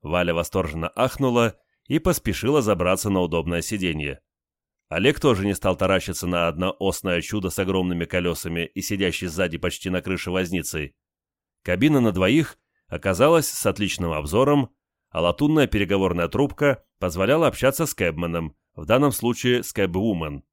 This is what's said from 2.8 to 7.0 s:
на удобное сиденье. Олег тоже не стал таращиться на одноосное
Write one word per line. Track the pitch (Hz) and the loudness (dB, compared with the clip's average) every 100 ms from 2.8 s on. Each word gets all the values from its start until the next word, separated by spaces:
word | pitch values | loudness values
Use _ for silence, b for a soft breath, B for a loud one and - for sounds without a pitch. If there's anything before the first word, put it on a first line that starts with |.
| 87 95 104 | 2 0 0
на | 95 | 0
удобное | 87 82 80 85 | 2 0 0 -4
сиденье. | - 107 90 78 71 65 _ _ _ _ _ _ _ | -4 -4 -2 -2 -6 -10 _ _ _ _ _ _ _
Олег | 80 117 143 | 0 0 2
тоже | 147 101 101 | 2 2 0
не | |
стал | 98 98 92 | 0 -2 0
таращиться | 95 95 90 87 87 | 2 0 -2 -6 -4
на | 87 85 | 0 -2
одноосное | 76 90 - 95 87 | -2 -4 -2 -2 -2